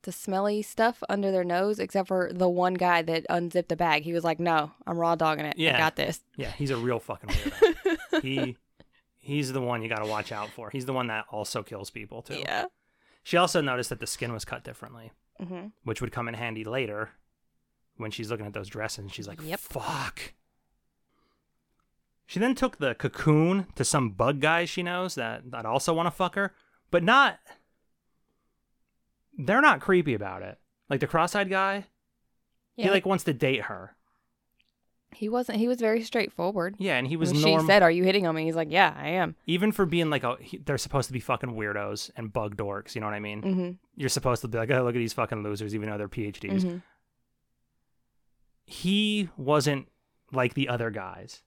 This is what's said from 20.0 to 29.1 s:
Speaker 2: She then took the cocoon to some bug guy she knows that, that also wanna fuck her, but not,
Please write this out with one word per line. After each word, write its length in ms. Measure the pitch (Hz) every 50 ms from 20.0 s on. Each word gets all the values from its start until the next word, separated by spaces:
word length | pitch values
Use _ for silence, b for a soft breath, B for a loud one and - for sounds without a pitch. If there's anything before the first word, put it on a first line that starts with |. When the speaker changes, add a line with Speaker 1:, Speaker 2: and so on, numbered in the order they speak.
| 131 113 - - - - - _ _ _ _ _ _ _ _ _ _ _ _ _ _ _ _ _ _ _ _ _ _ _ _ _ _ _ _ _ _ _ _ _ _ _ _ _ _
Speaker 2:
She 120 | - - 180
then 160 | 220 254 262
took 240 | - 262 247 - -
the 160 | 147 131 117
cocoon 720 | - - 127 - - - 160 151 151 160 170 190 202 180 - -
to 100 | - 196
some 260 | - - 147 127 110
bug 300 | 98 92 113 127 143 139
guy 240 | 139 156 165 170 175
she 180 | 170 - 180
knows 340 | 175 175 175 180 185 180 -
that, 340 | 139 117 113 117 - - 123
that 160 | 120 117 113
also 260 | 110 120 135 - -
wanna 180 | 165 160 170 175
fuck 240 | - - 185 170 -
her, 180 | 202 202 190 b b b b b b b b
but 120 | - 175
not, 360 | 170 202 240 277 277 226 - - _ - - _ _ _ _ _ _ _ _ _ _ _ _ _ _ _ _ _ _ _ _ _ _ _ _ _ _ _ _ _ _ _